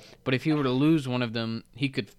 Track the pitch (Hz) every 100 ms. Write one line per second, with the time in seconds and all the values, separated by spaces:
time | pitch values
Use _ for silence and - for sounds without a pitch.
0 | - - - 127 156 151 135 127 151 160
1 | 131 123 120 117 113 113 - 113 139 135
2 | 104